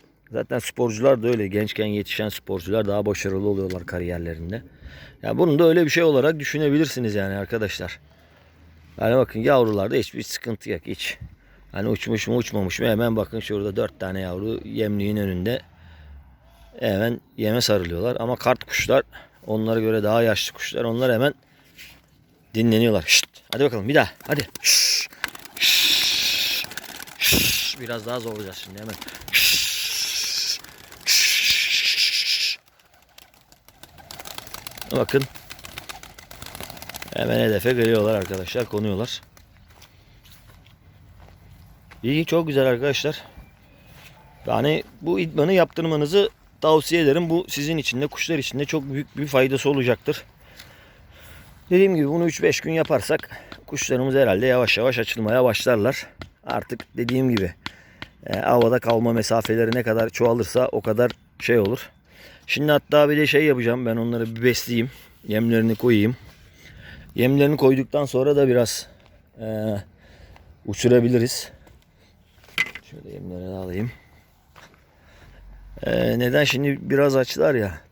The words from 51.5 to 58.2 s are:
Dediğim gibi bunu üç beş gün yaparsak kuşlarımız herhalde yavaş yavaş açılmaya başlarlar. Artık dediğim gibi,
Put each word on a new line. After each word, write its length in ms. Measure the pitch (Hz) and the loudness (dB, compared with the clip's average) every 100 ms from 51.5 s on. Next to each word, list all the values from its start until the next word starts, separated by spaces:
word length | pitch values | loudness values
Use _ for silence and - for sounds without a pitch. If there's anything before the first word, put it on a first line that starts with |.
| - - | -20 0
Dediğim 260 | 180 196 170 | 4 6 4
gibi 120 | 143 | 2
bunu 180 | 165 170 | 2 0
üç 160 | - | 2
beş 180 | 165 139 | 0 2
gün 120 | 156 | -2
yaparsak 580 | 160 151 139 - 151 - - - - - | -2 2 0 0 -4 -4 -18 -20 -20 -12
kuşlarımız 480 | 147 - 127 131 | -8 -2 0 2
herhalde 320 | 135 123 95 131 | 4 4 4 4
yavaş 320 | 127 117 - | 2 2 2
yavaş 200 | 123 120 | 2 0
açılmaya 460 | 113 - 107 123 | -4 -2 0 4
başlarlar. 640 | 127 104 - 117 107 - - - - _ - | 4 2 2 2 2 -2 -10 -18 -20 _ -8
Artık 340 | - - 117 - - | -8 -6 -14 -12 -6
dediğim 400 | 120 127 131 113 | -2 0 2 0
gibi, 180 | 90 - - - - - - _ | -2 -6 -16 -16 -20 -20 -20 _